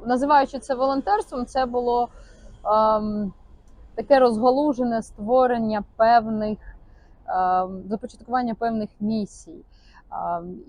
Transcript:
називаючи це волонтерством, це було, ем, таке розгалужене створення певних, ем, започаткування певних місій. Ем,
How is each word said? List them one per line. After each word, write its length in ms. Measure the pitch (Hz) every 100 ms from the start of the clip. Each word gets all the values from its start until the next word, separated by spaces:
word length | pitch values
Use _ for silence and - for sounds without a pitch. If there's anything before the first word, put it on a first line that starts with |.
| 226
називаючи 520 | 254 285 294 262 269
це 160 | -
волонтерством, 720 | 247 262 269 269 415 - 269 247
це 200 | 262 254
було, 420 | 247 240 240 240 - - - - -
ем, 680 | 202 214 220 214 214 208 202 - - - - - -
таке 240 | - 214 269
розгалужене 840 | 254 214 247 254 302 233 240 226
створення 800 | - - 208 254 254 240 220 214 202 -
певних, 640 | 226 233 220 214 214 208 - - - - - - -
ем, 540 | 185 185 185 185 190 185
започаткування 680 | 220 240 - - 254 240
певних 360 | 220 233 226 208 -
місій. 640 | 208 220 202 - - - - _ _ - -
Ем, 440 | 175 170 170 175 185